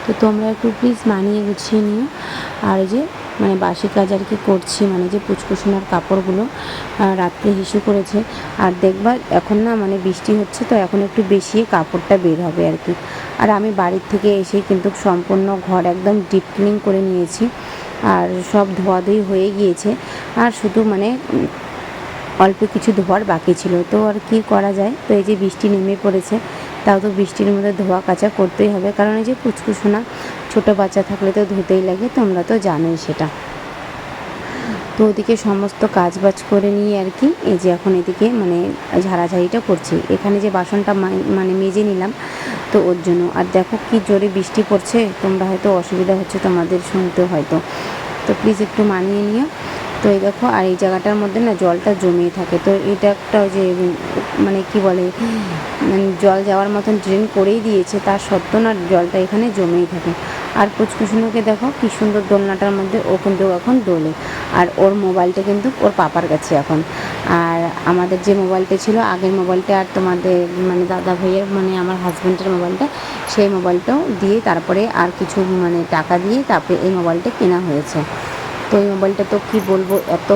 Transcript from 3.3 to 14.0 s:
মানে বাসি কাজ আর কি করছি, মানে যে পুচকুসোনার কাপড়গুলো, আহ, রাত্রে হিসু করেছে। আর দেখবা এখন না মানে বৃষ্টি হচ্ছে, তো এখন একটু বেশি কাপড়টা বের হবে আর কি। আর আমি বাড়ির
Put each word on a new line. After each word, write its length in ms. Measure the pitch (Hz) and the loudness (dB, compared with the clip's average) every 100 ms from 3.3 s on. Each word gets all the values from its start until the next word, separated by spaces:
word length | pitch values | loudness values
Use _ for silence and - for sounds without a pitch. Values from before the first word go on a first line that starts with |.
| - | -2
মানে 140 | 196 190 | 0 2
বাসি 320 | 180 175 202 | 0 -2 -2
কাজ 140 | 202 190 | 0 0
আর 100 | 196 190 | 0 -2
কি 80 | 214 - | -4 0
করছি, 340 | 190 - - 202 | 0 0 0 0
মানে 200 | 185 180 | 2 0
যে 100 | 202 - | -2 -2
পুচকুসোনার 580 | 196 - 196 202 196 190 | -4 -2 -2 0 0 0
কাপড়গুলো, 520 | 175 - 190 185 185 | -2 0 0 2 0
আহ, 680 | 247 - - - - - 196 190 | -2 -6 -10 -10 -10 0 0 2
রাত্রে 340 | 180 - 208 | 0 0 0
হিসু 260 | 196 190 208 214 | 0 0 -2 2
করেছে। 320 | 202 180 208 220 - - - | 0 0 -2 -2 -8 -10 0
আর 140 | 185 180 | 0 4
দেখবা 320 | 185 190 220 247 - | 2 2 0 0 0
এখন 260 | 175 - 208 | -2 2 0
না 160 | 233 | 2
মানে 220 | 226 196 196 | 0 0 -2
বৃষ্টি 340 | 185 180 - | -2 -4 0
হচ্ছে, 280 | 214 196 - | 0 0 -4
তো 100 | 226 | 0
এখন 240 | 220 180 196 | 2 2 0
একটু 180 | 196 - 196 | 0 0 2
বেশি 300 | 202 - 214 226 | 2 2 -2 2
কাপড়টা 440 | 180 160 180 - 196 | 0 0 -4 2 2
বের 220 | 175 160 175 | 4 2 0
হবে 160 | 170 170 | 0 0
আর 80 | 160 - | 0 -4
কি। 60 | 175 - - - - | -6 -6 -12 -10 0
আর 100 | 208 | 2
আমি 200 | 208 214 | 4 2
বাড়ির 340 | 196 175 185 | 0 0 0